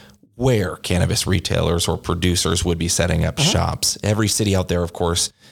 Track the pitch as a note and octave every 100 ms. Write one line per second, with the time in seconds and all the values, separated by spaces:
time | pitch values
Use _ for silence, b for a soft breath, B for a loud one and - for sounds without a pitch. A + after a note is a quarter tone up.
0 | B B _ - C3 A2+ F#2 - - F2+
1 | F2+ F2+ - F#2 - F2 E2 E2+ E2+ E2
2 | - F2 F2+ F2 E2+ E2+ F2+ E2+ E2+ -
3 | E2+ E2 D#2 - C4 E4 E2+ D#2+ - -
4 | G2+ G#2+ G#2+ - G#2 F#2+ F2+ F2 F2 -
5 | F2 F2 - b b